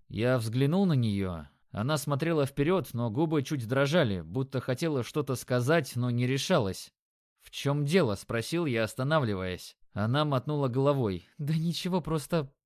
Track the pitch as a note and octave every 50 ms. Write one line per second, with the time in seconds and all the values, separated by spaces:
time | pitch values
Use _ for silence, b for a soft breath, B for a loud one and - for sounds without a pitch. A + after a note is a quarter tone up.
0 | _ _ - F#2 A2+ B2 C3 B2+ A2 A2+ A2+ B2+ C3+ C#3 E3 F#3+ G3+ F3+ D#3 C3
1 | A#2+ A2 G2+ G2 F#2+ F#2 F2 D#2+ D2 C#2 _ _ _ _ - - G#2+ C3+ D#3 C#3+
2 | - D3 C#3+ C3+ E3+ E3+ E3 D3+ C#3 C3 - - C#3+ D#3 F#3 F#3 C#3 - - A#2
3 | A#2+ A#2 G#2 C3 E3 D#3+ D#3+ D3+ B2+ - D#3 C#3 A2+ G#2 C3 C3+ C#3 C#3 D#3 F3+
4 | D3+ A2 G2 F2+ D#2+ D#2+ F2+ B2+ C3+ C3+ - B2+ - - B2+ - E3+ E3 D3+ C3
5 | A2+ - - D#3 C#3 C3+ B2+ - - - B2+ B2 A#2+ B2+ D#3+ E3+ C#3 - - A#2+
6 | B2 B2 A#2+ A#2+ B2 B2 C3+ C#3 - - F#3 D#3 A2 F#2+ F#2 - - - _ _
7 | _ _ _ _ _ _ _ _ _ - - - - C3+ C#3+ D3 D3 C#3+ D#3+ F#3+
8 | D#3+ A2+ G2+ - - - - A#2 A2 - D#3+ E3+ F3 D3 A#2+ A2+ A2+ G#2 - -
9 | C3 C#3 D#3+ D#3+ C3 A2 G2+ F#2 F#2+ F#2 F2+ E2 - - - _ - - _ G#2
10 | G#2 A2+ B2+ D3 D3+ D3+ C#3 B2+ - D3 D3+ D3 C#3 B2+ A#2 C3 C3+ C#3+ C#3+ C3+
11 | B2 G#2 F#2+ E2+ - _ _ - D3+ C#3 D#3+ D#3+ D#3+ F3 E3 - - F3+ F3+ F3+
12 | C3+ D3 D#3+ D#3 - - F3 E3 D3 C#3 - _ _